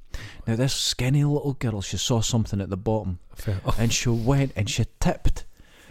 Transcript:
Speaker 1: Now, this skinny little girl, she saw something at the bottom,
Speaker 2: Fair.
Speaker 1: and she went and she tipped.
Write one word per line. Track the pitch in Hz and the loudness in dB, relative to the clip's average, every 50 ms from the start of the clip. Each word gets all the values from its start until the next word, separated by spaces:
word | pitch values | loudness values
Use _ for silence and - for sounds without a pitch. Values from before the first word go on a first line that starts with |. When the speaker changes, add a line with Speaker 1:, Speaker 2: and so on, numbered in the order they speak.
| - - - - - - - - - - | -14 -12 -12 -12 -12 -12 -16 -8 -4 -2
Speaker 1:
Now, | 113 | 0
this | 113 131 135 - | 2 2 0 0
skinny | - - - - - 123 127 139 147 | 0 -2 -2 -2 -2 0 2 2 4
little | 143 147 143 139 - 143 | 4 2 2 0 0 -2
girl, | 131 - - 113 110 101 | -4 -2 -2 -2 -2 -2
she | 92 - - | -4 -4 -4
saw | 95 - - 123 113 | -4 0 0 2 2
something | 107 - - 113 107 - - 98 | 2 2 2 0 0 0 -2 -4
at | 95 92 | -2 -2
the | 95 | -4
bottom, | 92 110 113 110 110 98 92 87 - - - - | -2 0 0 0 0 -2 -4 -6 -8 -10 -16 -14
Speaker 2:
Fair. | - - 113 95 90 - - - 104 | -8 -6 -4 -4 -2 0 0 2 2
Speaker 1:
and | 117 117 | 2 2
she | - - - 120 | 2 2 2 0
went | 117 117 113 123 143 139 139 131 - | 0 2 2 2 2 4 2 0 0
and | - 101 - | -2 -2 0
she | - - 110 - - _ | 0 0 -2 -2 -2 _
tipped. | - 185 - - - - - - - - - - - - - - - - | 0 0 2 4 4 4 4 2 -2 -10 -14 -18 -20 -20 -20 -20 -20 -20